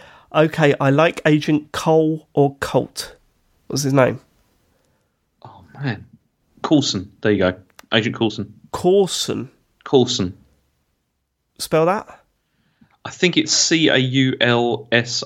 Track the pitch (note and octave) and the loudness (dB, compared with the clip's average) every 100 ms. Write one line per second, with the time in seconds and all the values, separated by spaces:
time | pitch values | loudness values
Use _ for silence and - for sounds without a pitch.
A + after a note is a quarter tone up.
0 | - - _ D#3 D#3+ - D3 C#3+ C#3 C#3 | -20 -20 _ 0 0 2 2 2 2 4
1 | E3+ - D#3+ D3+ D3 D3+ - - E3+ D#3+ | 2 2 2 2 2 -2 -2 -6 0 2
2 | D#3 D#3 - - C#3+ C#3 - C3 A#2+ - | 2 -2 -4 0 0 0 -2 -2 -2 -8
3 | - - _ _ _ _ - C3+ C#3+ C#3 | -16 -16 _ _ _ _ -10 -6 0 2
4 | A#2+ A#2 _ _ _ _ _ _ _ _ | 2 0 _ _ _ _ _ _ _ _
5 | _ _ _ _ - - - - C#3 F#2 | _ _ _ _ -20 -20 -20 -10 -8 -8
6 | - - _ _ _ _ - D3+ C3 G2+ | -10 -20 _ _ _ _ 0 0 0 -4
7 | F#2 _ A2 G2+ F#2 F2+ - _ - A2+ | -10 _ -2 0 0 -2 -10 _ -4 -2
8 | A2 - A2 G#2 G2 - - - F3+ G3 | -2 -2 -4 -4 -14 -16 -16 -4 0 2
9 | F#3 - - A2 B2 _ _ _ - C3+ | 0 -2 -6 -8 -10 _ _ _ 0 2
10 | A#2+ - F#2 - _ _ _ _ _ _ | 2 0 -6 -8 _ _ _ _ _ _
11 | _ _ _ _ _ - - D#3+ E3 G#3 | _ _ _ _ _ -16 -4 0 0 -2
12 | - - _ _ _ _ _ _ _ _ | -6 -20 _ _ _ _ _ _ _ _
13 | - - F3+ - - - - E3 D3+ B2+ | -18 -2 0 0 0 0 0 2 2 2
14 | C3 C3+ C3 B2+ B2 A#2+ A#2+ - - A#2+ | 0 0 0 0 0 2 0 -4 -2 -2
15 | A#2+ - | -2 -6